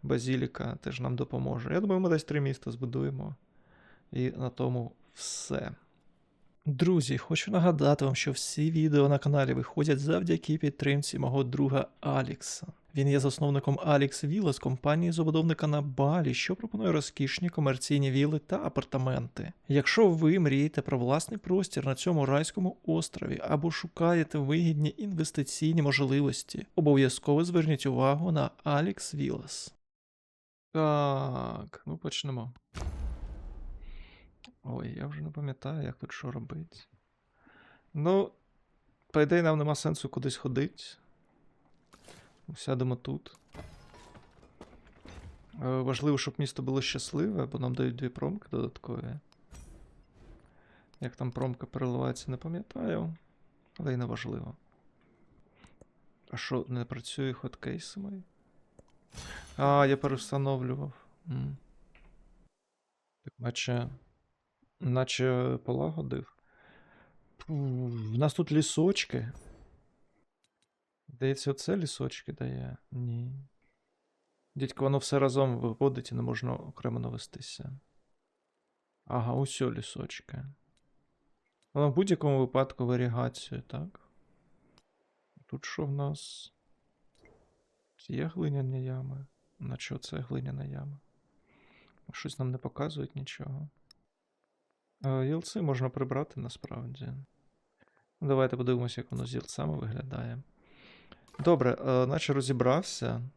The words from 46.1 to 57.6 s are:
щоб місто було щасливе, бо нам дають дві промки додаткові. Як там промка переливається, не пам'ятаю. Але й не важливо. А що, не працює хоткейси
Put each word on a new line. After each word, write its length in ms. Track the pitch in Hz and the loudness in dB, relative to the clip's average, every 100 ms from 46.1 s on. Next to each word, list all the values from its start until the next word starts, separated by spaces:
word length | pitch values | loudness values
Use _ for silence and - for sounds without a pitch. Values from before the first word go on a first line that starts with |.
| 143 | 2
щоб 160 | - - | 0 -4
місто 240 | 143 - | -4 -2
було 200 | 131 135 | -2 0
щасливе, 640 | 131 139 - 143 180 190 139 | 0 -4 -4 -2 0 0 -4
бо 120 | 151 | -2
нам 160 | 127 | -4
дають 220 | 123 127 123 | 0 -2 -2
дві 120 | 131 | -6
промки 400 | - 139 202 - | -4 -6 -6 -6
додаткові. 680 | - - - - 120 117 147 _ _ _ - - - - - _ _ - - - _ _ - _ _ | -4 -4 -8 -10 -8 -8 -10 _ _ _ -20 -20 -20 -20 -20 _ _ -20 -20 -20 _ _ -20 _ _
Як 160 | 127 - | -10 -6
там 140 | 127 | -6
промка 360 | 120 127 123 - | -2 -4 -4 -8
переливається, 640 | 131 127 123 127 123 - | -4 -2 -2 -2 -4 -8
не 60 | 127 | -8
пам'ятаю. 800 | 160 170 - 262 233 165 165 165 _ _ _ _ _ - | -6 -8 -8 -6 -4 -2 -4 -8 _ _ _ _ _ -8
Але 140 | 156 | -4
й 40 | 123 | -2
не 80 | |
важливо. 520 | 120 113 - 117 - - _ _ _ _ _ _ _ _ _ _ - _ - _ _ _ _ | -2 -6 -6 -8 -10 -14 _ _ _ _ _ _ _ _ _ _ -20 _ -20 _ _ _ _
А 60 | 123 | -8
що, 280 | - 127 - | -4 -4 -2
не 160 | 123 | -4
працює 480 | 120 127 - - 135 | -4 -8 -10 -4 -4
хоткейси 680 | 127 127 - | -4 -10 -10